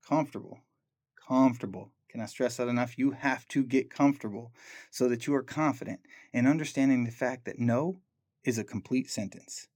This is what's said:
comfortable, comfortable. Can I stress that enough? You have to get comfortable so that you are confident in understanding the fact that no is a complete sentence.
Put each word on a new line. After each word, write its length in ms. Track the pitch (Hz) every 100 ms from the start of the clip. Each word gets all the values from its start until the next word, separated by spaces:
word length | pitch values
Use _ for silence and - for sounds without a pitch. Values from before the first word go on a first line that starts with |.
| -
comfortable, 540 | 147 143 104 90 - _ _ _ _ _ _ -
comfortable. 640 | 131 131 120 - 95 98 _ _
Can 120 | 123
I 60 | 107
stress 320 | - 123 -
that 100 | 123
enough? 300 | 120 120 123
You 120 | 135
have 360 | - 139 131 -
to 160 | 143
get 260 | 127 131 127
comfortable 640 | - 143 139 110 101 117 - - - -
so 180 | - 127
that 180 | 120 120
you 80 |
are 80 | 143
confident 580 | - - 151 - - - _ - -
in 140 | - 123
understanding 580 | 156 151 - 135 127
the 60 | 120
fact 340 | 117 127 127 -
that 120 | -
no 420 | 117 120 160 190 _ _ _ _
is 140 | - 113
a 60 |
complete 460 | 101 110 - 127 127
sentence. 560 | - 98 - - - -